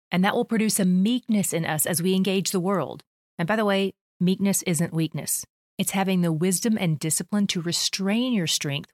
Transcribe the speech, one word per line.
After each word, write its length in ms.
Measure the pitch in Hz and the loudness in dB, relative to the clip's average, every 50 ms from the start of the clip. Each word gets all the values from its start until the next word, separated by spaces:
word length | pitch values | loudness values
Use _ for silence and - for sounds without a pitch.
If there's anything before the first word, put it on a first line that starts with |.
| _ _ | _ _
and 140 | - 175 185 | 0 2 2
that 100 | 208 - | 2 2
will 80 | 240 240 | 0 0
produce 360 | - 233 220 220 214 - - | 0 0 0 2 2 2 2
a 60 | 196 | 2
meekness 680 | 185 180 185 190 220 247 247 - - 220 208 185 - - | 4 4 4 4 2 0 0 0 0 0 0 0 0 -2
in 120 | 170 165 | -2 -2
us 200 | - 156 151 - | -2 -2 -2 0
as 160 | - 170 147 | 0 0 0
we 140 | 170 185 185 | 0 2 2
engage 340 | 190 190 202 190 196 180 - | 2 2 2 0 0 0 0
the 100 | - 190 | -2 -2
world. 440 | 170 190 202 175 139 - - - - _ _ _ _ _ _ | 0 0 0 0 -2 -4 -8 -12 -16 _ _ _ _ _ _
And 100 | - 170 | -4 -2
by 80 | 160 214 | 0 0
the 80 | 226 214 | 0 2
way, 300 | 202 196 196 196 190 - _ _ _ _ - | 2 2 2 0 -2 -4 _ _ _ _ 0
meekness 440 | 180 180 190 - 196 196 190 - - | 0 0 2 2 2 0 0 0 0
isn't 280 | - 170 147 170 - | -2 0 0 0 -2
weakness. 540 | - 160 160 156 - 147 - - - - - - _ _ _ _ _ | 0 -2 -2 -2 -4 -6 -6 -6 -6 -6 -6 -12 _ _ _ _ _
It's 140 | - 196 - | -4 -4 -2
having 300 | - 196 190 190 190 180 | 0 0 0 2 2 2
the 120 | 175 170 160 | 2 2 2
wisdom 460 | 151 180 190 190 180 - 240 220 202 | 2 2 0 0 0 0 0 0 0
and 180 | 190 170 156 139 | 0 0 0 0
discipline 480 | - 160 - - 180 - 208 208 202 | -2 -2 -2 -2 -2 -2 0 0 0
to 140 | 190 - 185 | 0 -2 -2
restrain 720 | 160 170 165 - - - - - 190 196 208 233 247 262 247 | -4 -2 -2 -2 -2 -2 -2 -2 0 0 0 0 0 0 0
your 140 | 202 165 | 0 0
strength 420 | 151 - - - 147 139 147 - - | 0 -2 -2 -2 -4 -4 -6 -8 -10